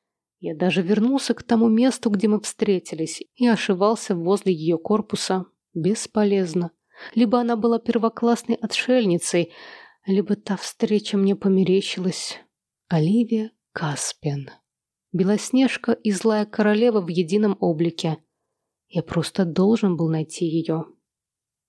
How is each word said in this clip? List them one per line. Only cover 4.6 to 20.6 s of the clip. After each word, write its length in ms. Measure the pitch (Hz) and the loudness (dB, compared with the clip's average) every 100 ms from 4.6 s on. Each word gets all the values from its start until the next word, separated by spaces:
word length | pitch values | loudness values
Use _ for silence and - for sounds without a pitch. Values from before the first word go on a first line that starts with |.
| 156 165 | 0 -2
корпуса. 680 | - 208 208 196 - 185 180 _ _ | 0 -2 -2 -6 -2 -4 -4 _ _
Бесполезно. 960 | 170 170 220 - 220 202 196 180 175 170 - _ - - | -4 -2 -2 -4 0 2 2 0 -2 -4 -8 _ -20 -6
Либо 260 | 220 233 240 | 0 2 2
она 160 | 233 233 | 0 0
была 220 | 233 226 | 0 0
первоклассной 800 | 233 226 226 - 233 233 - 226 | 0 0 0 0 0 0 0 -4
отшельницей, 960 | 214 - - 254 208 175 - 175 165 - - - - _ - | -4 -4 0 2 2 0 0 0 -2 -8 -20 -20 -20 _ 0
либо 300 | 196 202 208 | 0 0 -4
та 200 | - 190 | -2 -6
встреча 600 | - - 220 214 208 202 | -6 -4 0 0 0 0
мне 200 | 196 202 | 2 2
померещилась. 1000 | 196 190 175 190 - - 185 - - - - _ _ _ _ | 2 2 4 2 0 -4 -4 -4 -10 -12 -18 _ _ _ _
Оливия 640 | 165 156 226 226 220 220 - _ | 0 2 2 2 -2 -4 -10 _
Каспиан. 800 | - 151 143 - - 151 143 131 - _ _ _ _ _ | -8 -6 -4 -8 -6 -6 -6 -8 -18 _ _ _ _ _
Белоснежка 800 | 185 185 208 - 254 262 - - | -2 0 0 0 2 2 0 -4
и 180 | 233 214 | -2 -2
злая 360 | 190 220 214 208 | 0 0 0 -2
королева 540 | - 208 208 240 214 | 0 2 4 2 2
в 80 | 170 | 0
едином 480 | 170 160 208 214 196 | -2 0 2 2 0
облике. 580 | 175 156 165 165 165 156 _ _ _ _ _ _ _ | -2 0 -2 -2 -4 -4 _ _ _ _ _ _ _
Я 140 | 180 | -6
просто 420 | - 170 156 - | -4 -4 -2 -2
должен 520 | 175 156 190 226 202 165 | 0 2 2 4 2 0
был 120 | 165 | 0
найти 360 | 160 156 - 170 | 0 -4 -4 -2
её. 400 | 165 | -2